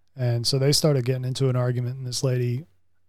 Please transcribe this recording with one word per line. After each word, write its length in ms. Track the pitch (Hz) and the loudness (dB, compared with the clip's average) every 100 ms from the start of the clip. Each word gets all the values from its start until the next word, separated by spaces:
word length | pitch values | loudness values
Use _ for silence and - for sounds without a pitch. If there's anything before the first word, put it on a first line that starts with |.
| _ 135 | _ -4
And 300 | 123 117 117 | -2 0 0
so 100 | 135 | 2
they 120 | 139 | 2
started 340 | 143 160 139 120 | 4 4 2 0
getting 200 | 131 127 | -2 -4
into 240 | 131 135 | -2 0
an 60 | 127 | 2
argument, 420 | 123 123 123 135 | 0 -2 -4 -6
and 80 | 127 | -8
this 160 | 120 | -2
lady, 420 | 135 127 123 120 170 _ _ _ | 0 0 0 -2 -8 _ _ _